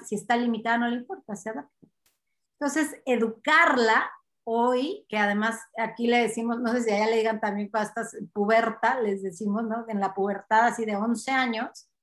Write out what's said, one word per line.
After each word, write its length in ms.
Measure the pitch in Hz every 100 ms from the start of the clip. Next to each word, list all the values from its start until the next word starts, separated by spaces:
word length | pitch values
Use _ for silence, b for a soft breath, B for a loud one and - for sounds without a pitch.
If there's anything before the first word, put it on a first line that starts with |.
| -
si 80 | 208
está 200 | - 240
limitada, 400 | 247 220 226 233
no 80 | 240
le 80 | 247
importa, 400 | 247 381 - 208
se 140 | 220
adapta. 380 | 233 - _ _ _ _ _ _ _ _ -
Entonces, 400 | 294 311 302 - -
educarla 1040 | 240 226 220 - 311 330 262 226 233 - - _ _ -
hoy, 560 | 226 240 254 285 403 -
que 80 | 214
además 420 | 208 202 220 220 - -
aquí 300 | 208 - 233
le 120 | 240
decimos, 400 | 226 226 233 233
no 120 | 240
sé 120 | 247
si 80 | 226
allá 160 | 202 214
le 100 | 226
digan 240 | 220 220
también 280 | 214 202 202
cuando 200 | 220 208
estás 260 | - 226 - -
puberta, 680 | - 202 226 226 214 226 262
les 200 | 214 196
decimos, 440 | 190 170 214 208 233
¿no? 180 | 226 226
En 100 | 208
la 140 | 196
pubertad 540 | 190 196 196 - 220 233
así 180 | 220 220
de 100 | 208
once 360 | 226 226 -
años 580 | 262 254 220 262 - - _